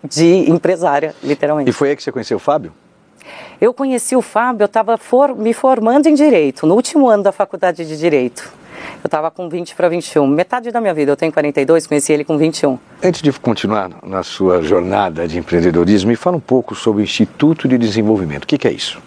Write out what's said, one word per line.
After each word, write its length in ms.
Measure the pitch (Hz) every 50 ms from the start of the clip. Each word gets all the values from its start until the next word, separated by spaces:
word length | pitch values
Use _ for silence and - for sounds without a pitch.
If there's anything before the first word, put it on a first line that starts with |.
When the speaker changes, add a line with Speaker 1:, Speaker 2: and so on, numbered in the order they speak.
| -
Speaker 1:
de 480 | 143 - 151 165 170 180 190 156 143
empresária, 640 | 165 170 - - 185 165 175 165 143 143 151 156 - - -
literalmente. 480 | 135 147 143 - 147 151 151 139 131
Speaker 2:
E 20 | 113
foi 160 | - 147 135
aí 60 | 147
que 80 | 139 -
você 80 | -
conheceu 260 | 113 127 107 - 120
o 20 | 98
Fábio? 320 | - - 143 156 104 80 - _ _ _ _ _ _ _ _ _ - - - - - - - -
Speaker 1:
Eu 140 | - 233 247
conheci 420 | - 277 269 262 240 - - 254
o 60 | 254
Fábio, 440 | 220 - - 208 233 254 247 208 208
eu 20 |
tava 300 | 202 - 226 214 196 233 214
for-, 360 | - - - 254 285 285 254
me 160 | 202 214 226
formando 540 | 233 - - 262 262 240 214 220 240 285 285
em 80 | 320 302
Direito, 540 | 269 294 311 247 175 151 139 127 - -
no 80 | 156 175
último 340 | 226 254 - - 311 269 247
ano 140 | 214 202 196
da 80 | 196
faculdade 520 | 185 - 202 - - 180 190 180 165 160 170
de 140 | 156 156
Direito. 500 | 151 156 175 147 139 123 123 120 - - - - - - - - - - - - - -
Eu 60 | -
tava 220 | - 151 151 165
com 160 | _ - 180
vinte 260 | 170 156 180 175 - -
pra 140 | - 175
vinte 240 | 175 165 175 156 -
e 80 | - 156
um, 80 | 143
metade 420 | 135 143 156 180 _ - 254 226 240
da 120 | 226 240
minha 120 | 226 202 170
vida, 180 | 156 147 135
eu 40 | 143
tenho 160 | - - 160
quarenta 300 | 147 - 147 147 143 143
e 40 | 139
dois, 220 | 131 165 165 160
conheci 240 | - 151 147 143 -
ele 120 | 156 147 147
com 140 | - 160
vinte 220 | 147 156 160 156 -
e 80 | -
um. 100 | 143 131 123 _ _ - -
Speaker 2:
Antes 200 | - 185 170 -
de 100 | - 147
continuar 580 | 131 - - 123 110 - - 101 107 107 95 90 82 - -
na 180 | 95 95 95
sua 400 | 90 - - - 95 92 90 90
jornada 640 | 80 78 95 90 87 92 98 101 101 92 80 78 85
de 120 | 85 78 87
empreendedorismo, 720 | 80 - 87 87 82 87 82 87 87 90 104 101 92 107
me 60 | 120
fala 200 | 117 - 180 180
um 60 | 160
pouco 340 | - - 127 131 - - 104
sobre 260 | - - 117 107 101
o 20 | 104
Instituto 640 | 90 - - 110 - - - - 151 165 - -
de 100 | 135 131
Desenvolvimento. 680 | 123 120 107 98 110 107 107 110 101 92 80 71 69 -
O 40 |
que 100 | - -
que 100 | - -
é 40 | 117
isso? 300 | 71 - - - - - -